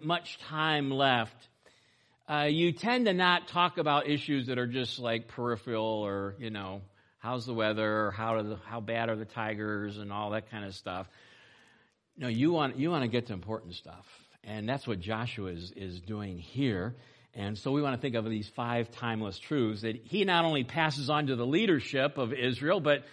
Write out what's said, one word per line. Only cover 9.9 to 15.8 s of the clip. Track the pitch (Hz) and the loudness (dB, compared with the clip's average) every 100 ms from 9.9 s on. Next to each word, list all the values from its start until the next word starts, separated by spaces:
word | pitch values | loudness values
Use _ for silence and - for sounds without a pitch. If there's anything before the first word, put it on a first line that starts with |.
| 104 | -8
and | 101 | -8
all | 101 104 | -6 -4
that | 107 110 | -4 -6
kind | 110 | -10
of | 98 | -10
stuff. | 92 101 90 92 - - - - - - _ _ _ _ - | -10 -8 -8 -8 -16 -20 -20 -20 -20 -20 _ _ _ _ -8
No, | 123 | -4
you | 113 151 | 2 2
want, | 165 135 131 | 4 0 0
you | 156 | 0
wanna | 165 120 | 0 0
get | 120 113 | 0 -2
to | |
important | 95 95 110 85 | -6 -6 -8 -8
stuff. | 85 82 85 - - _ _ | -14 -16 -18 -20 -20 _ _
And | - 107 110 | -12 -6 -4
that's | 139 - | -4 -4
what | 98 | -6
Joshua | 92 110 117 - 95 | -4 -4 -4 -6 -6
is, | 85 90 | -6 -10
is | 101 | -10